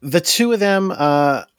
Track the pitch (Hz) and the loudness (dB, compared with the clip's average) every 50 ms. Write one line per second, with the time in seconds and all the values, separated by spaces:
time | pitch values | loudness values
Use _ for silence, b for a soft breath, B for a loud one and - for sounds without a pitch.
0 | - 139 139 175 170 - - - 233 240 233 202 202 202 196 196 190 190 - - | -8 -2 -2 0 0 0 0 0 0 0 0 0 0 0 0 0 0 -2 -2 0
1 | 147 147 147 147 143 143 139 117 - - _ | 0 2 2 2 2 2 0 -2 -6 -12 _